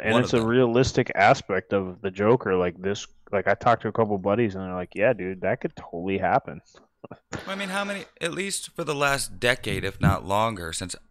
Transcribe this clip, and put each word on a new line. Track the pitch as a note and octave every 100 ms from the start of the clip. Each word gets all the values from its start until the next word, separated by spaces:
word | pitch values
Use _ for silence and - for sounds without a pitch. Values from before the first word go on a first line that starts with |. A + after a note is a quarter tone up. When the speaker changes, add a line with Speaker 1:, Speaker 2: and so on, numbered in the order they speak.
Speaker 1:
and | G#2+
Speaker 2:
One | A#2
Speaker 1:
it's | B2
Speaker 2:
of | B2
Speaker 1:
a |
Speaker 2:
them. | A2+
Speaker 1:
realistic | B2 B2 A#2+ C3 - A#2+
aspect | - G#2 A#2+ - F#2 -
of | G2+ F#2 F2+
the | G2
Joker. | F#2 G#2 A#2+ G2+ F#2
Like, | F2+ E2+
this, | F#2 G2+ - _ -
like, | G2+ F#2+
I |
talked | G2+ B2 A#2
to | A2
a |
couple | G#2 G#2+ G2+
buddies, | F#2+ G#2+ A#2
and | F#2+
they're | F#2+
like, | F#2 F2
"Yeah, | F#2+ A2
dude, | A2 F#2 F#2
that | F#2+ A#2+
could | - -
totally | - E2+ F2+ F#2+
happen." | F2+ A2+ - - _ - _ _
<laughs> | - - - - -
Speaker 2:
I |
mean, | G3 G3
how | F#3+
many, | G3+ G3 - -
at | E3+
least | D3+ G3 - -
for | -
the | D#3
last | C#3+ C#3+ C#3 - -
decade, | B2 B2+ - G2
if | F#2+ -
not | G2+ F#2+
longer, | F#2 G2+ A2+ G#2 E2
since, | D#2+ F2+ - _